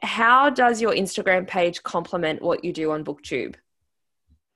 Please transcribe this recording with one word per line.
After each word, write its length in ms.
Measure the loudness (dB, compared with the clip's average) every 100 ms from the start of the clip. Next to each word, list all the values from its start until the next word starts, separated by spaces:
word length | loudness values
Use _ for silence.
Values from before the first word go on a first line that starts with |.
How 460 | -6 0 4 6 4
does 320 | 4 2 2
your 100 | 0
Instagram 540 | 0 -2 -2 0 0 0
page 340 | 0 0 -2
complement 580 | -6 -6 -4 -2 -2 -2
what 200 | -2 -2 -4
you 80 |
do 180 | -4 -4
on 140 | -4 -6
booktube? 500 | -10 -6 -6 -6 -10 _ _ _ _ _ _ _ _ _